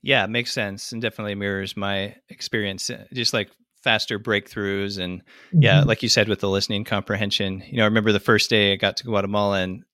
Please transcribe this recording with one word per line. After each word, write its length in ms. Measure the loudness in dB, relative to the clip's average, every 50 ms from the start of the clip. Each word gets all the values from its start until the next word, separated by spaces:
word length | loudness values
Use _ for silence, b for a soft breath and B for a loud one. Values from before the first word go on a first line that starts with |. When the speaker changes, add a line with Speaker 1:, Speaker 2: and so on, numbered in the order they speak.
Speaker 1:
Yeah, 240 | 2 2 2 2 2 0
makes 240 | -2 -2 -4 -2
sense. 400 | -4 -4 -4 -4 -4 -8 -10 -10
And 100 | -8 -6
definitely 340 | -6 -6 -6 -4 -6 -6 -4
mirrors 400 | -4 -2 -2 -2 -2 -4 -6 -6
my 400 | -6 -4 -4 -2 -4 -4 -6 -8 _ _ _
experience, 600 | -16 _ -10 -4 -4 -2 -2 -2 -6 -6 -8 -8
uh, 160 | -10 -10 -14 _
just, 220 | -6 -2 -2 0 0
like, 160 | 0 -4 -4 _ _ _ _ _ _ _
faster 360 | 0 0 0 0 -4 -6 -6
breakthroughs. 800 | -2 0 0 0 0 -4 -8 -4 -4 -2 -2 -2 -2 -4 -4 -6
And 240 | -6 -8 -8 -10 -14 B B B B B
yeah, 280 | B 4 6 6 6 6
Speaker 2:
Mm-hmm. 100 | 6 4
Speaker 1:
like 140 | 2 0 2
you 60 | 0
said, 200 | 2 2 2 2
with 100 | 0 -2
the 100 | 0 0
listening 340 | 0 0 0 -2 -4 -6 -4
comprehension, 760 | -4 -4 -4 -4 -4 -4 -4 -2 -2 -2 -2 -2 -4 -6 -8 -10 -6
you 100 | 0 2
know, 60 | 2
I 40 | 4
remember 240 | 4 4 4 4
the 80 | 2 2
first 300 | 4 4 4 4 4 2
day 220 | 4 4 4 4
I 40 | 2 2
got 200 | 0 -2 -2 -2
to 60 | -6
Guatemala 560 | -2 -2 0 0 0 0 0 2 2 2 0
and 240 | 0 -2 -4 -8 -14 _